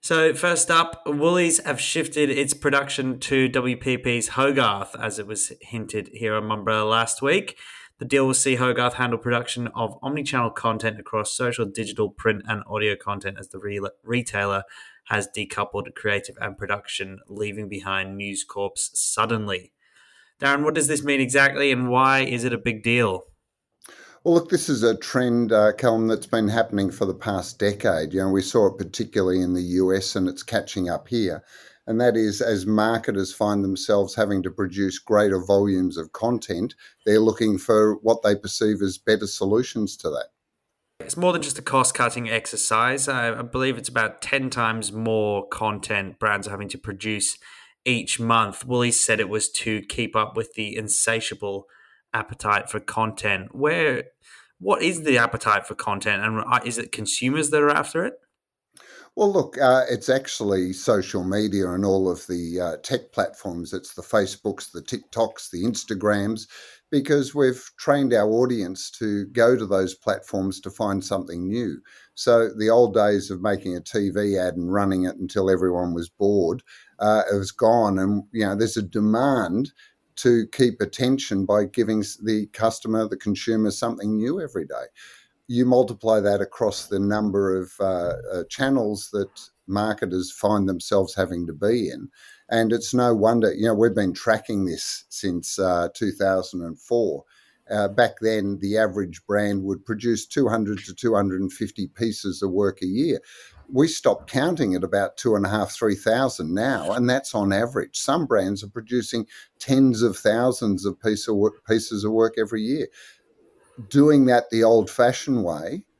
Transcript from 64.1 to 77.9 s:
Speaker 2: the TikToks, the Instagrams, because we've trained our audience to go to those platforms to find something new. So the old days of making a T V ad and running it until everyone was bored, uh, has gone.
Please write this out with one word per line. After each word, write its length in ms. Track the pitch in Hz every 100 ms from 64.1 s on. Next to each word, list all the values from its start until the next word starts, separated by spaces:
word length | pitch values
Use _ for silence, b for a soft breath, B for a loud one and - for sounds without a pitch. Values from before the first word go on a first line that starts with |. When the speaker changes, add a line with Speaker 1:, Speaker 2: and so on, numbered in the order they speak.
| 110 98 - 107 - -
Speaker 2:
the 100 | 85
TikToks, 720 | - 120 - - 113 - -
the 120 | -
Instagrams, 840 | 101 117 - 104 104 104 101 110 - B B B _
because 440 | 147 139 147 135 147
we've 340 | 135 127 - _
trained 360 | - 143 135
our 160 | 117 104
audience 600 | 110 127 120 90 95 - -
to 260 | 110 101 98
go 300 | 101 117 127
to 80 | 107
those 300 | 95 92 -
platforms 640 | - 98 - 104 95 92
to 80 | -
find 340 | - 104 98
something 420 | 95 98 92 87 92
new. 360 | 110 117 67 b b b
So 400 | - - 117 113 107
the 120 | 107
old 240 | 113 120
days 360 | 101 104 101 95
of 120 | 95
making 340 | 101 98 98 87
a 60 |
T 280 | 82 113 101
V 260 | 90 104 98
ad 180 | 90 85
and 180 | 87
running 300 | 98 98 92
it 140 | 90 85
until 320 | 92 104 95
everyone 440 | 92 92 87 90
was 160 | 85 85
bored, 540 | _ 101 104 85 104 _ B B B
uh, 240 | 104 107 92
has 220 | 101 95
gone. 480 | - 113 120 107